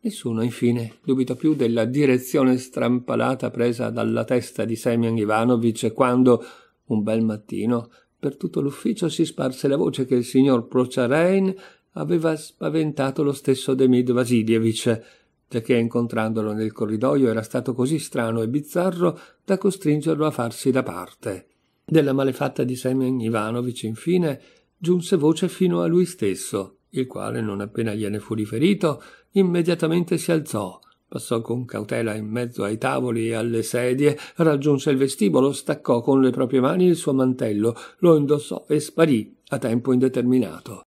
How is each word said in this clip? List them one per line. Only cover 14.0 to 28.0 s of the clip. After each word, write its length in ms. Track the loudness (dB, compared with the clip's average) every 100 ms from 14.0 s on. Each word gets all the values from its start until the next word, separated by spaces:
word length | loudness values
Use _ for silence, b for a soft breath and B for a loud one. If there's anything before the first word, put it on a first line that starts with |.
| 4
Vasilievich, 920 | 0 4 2 4 2 2 0 0 -2 B B B _ _
giacché 280 | -6 -4 -2
incontrandolo 760 | -2 -2 -2 -2 -2 -2 -4
nel 200 | -4 -6
corridoio 560 | -4 -6 -2 0 2 2
era 140 | 0
stato 300 | -4 -6 -4
così 280 | -2 -2 -2
strano 420 | -4 -4 -2 -2
e 60 | -2
bizzarro 680 | -4 -4 -2 -2 0 -2 -2 B B
da 120 | -4 0
costringerlo 680 | 0 0 0 0 0 0 -2
a 60 |
farsi 400 | -2 -6 -2 0
da 100 | 0
parte. 640 | -2 -8 -14 _ -10 -10 _ _ _ _
Della 280 | 0 2 4
malefatta 520 | 0 0 -2 -6 -2
di 100 | -4
Semyon 460 | -2 -2 0 -2 -2
Ivanovich, 640 | -2 -2 -2 -4 -6 -6
infine, 560 | -8 -6 -2 0 0 -4 b b b _
giunse 400 | 0 0 0 2
voce 320 | 2 2 -2
fino 340 | 0 0 2
a 40 | 2
lui 200 | 2 0
stesso, 720 | -2 -4 -4 -6 -6 -8 _ _
il 160 | -6 -6
quale, 340 | -6 -6 -4
non 200 | -4 -6
appena 340 | -6 -4 -4
gliene 240 | -4